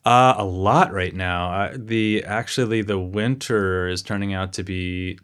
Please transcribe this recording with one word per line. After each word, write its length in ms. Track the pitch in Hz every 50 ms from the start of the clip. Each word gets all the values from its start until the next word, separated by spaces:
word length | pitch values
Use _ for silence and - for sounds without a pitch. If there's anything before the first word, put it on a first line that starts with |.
| -
Uh, 300 | 123 120 123 127 127 127 -
a 60 | 104
lot 480 | 95 92 92 95 101 120 156 190 - 95
right 220 | 98 90 90 -
now. 360 | 92 92 90 90 87 87 90
I, 220 | 87 95 101 - -
the, 480 | 131 113 110 113 113 110 107 107 104 -
actually, 560 | - 101 107 120 - - - 127 110 113 113 107
the 160 | 104 104 98
winter 880 | 92 92 95 104 107 123 131 131 - - 120 107 98 95 92 92 90 90
is 140 | 90 87 -
turning 300 | - 107 101 101 98 98
out 220 | 95 95 95 92
to 80 | - 95
be 560 | 92 95 92 90 90 90 90 92 92 90 -